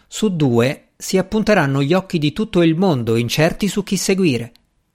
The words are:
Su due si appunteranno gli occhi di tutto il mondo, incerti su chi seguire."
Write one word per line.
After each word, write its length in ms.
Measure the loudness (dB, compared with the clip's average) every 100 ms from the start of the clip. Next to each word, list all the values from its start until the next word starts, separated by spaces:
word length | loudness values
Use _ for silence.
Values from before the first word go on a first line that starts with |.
| _
Su 280 | -4 -2 0
due 540 | 2 2 0 -2 _ -16
si 220 | -4 -2
appunteranno 640 | 0 -2 2 2 2 0
gli 120 | 0
occhi 240 | 0 -2 -2
di 140 | -2
tutto 300 | -2 -2 2
il 140 | 2 2
mondo, 400 | 2 0 0 -2
incerti 500 | 0 0 0 0 -4
su 140 | -4
chi 140 | -4 -2
seguire." 560 | -2 0 0 -2 -6 _ _ _ _